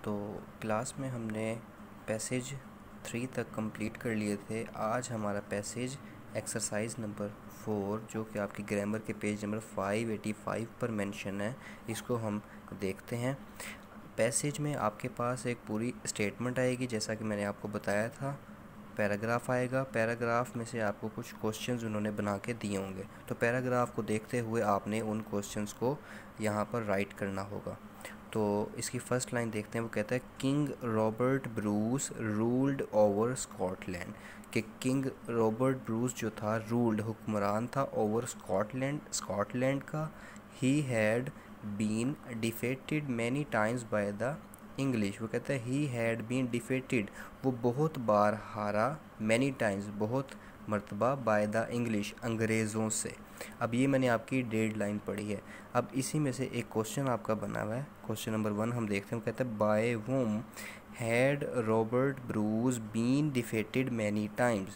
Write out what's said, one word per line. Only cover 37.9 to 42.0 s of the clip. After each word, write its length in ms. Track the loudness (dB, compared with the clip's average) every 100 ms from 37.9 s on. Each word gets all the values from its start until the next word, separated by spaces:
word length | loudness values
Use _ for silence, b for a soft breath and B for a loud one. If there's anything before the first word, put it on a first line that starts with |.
| 2 2 2
Scotland, 760 | -2 -8 0 0 2 0 -2 -2 -4
Scotland 720 | -6 -2 0 0 2 2 2
का। 300 | -2 -4 -4 B B B -16 0
"He 180 | 4 4
had 480 | 4 4 6 4 0 B B B -8 0
been 360 | 2 2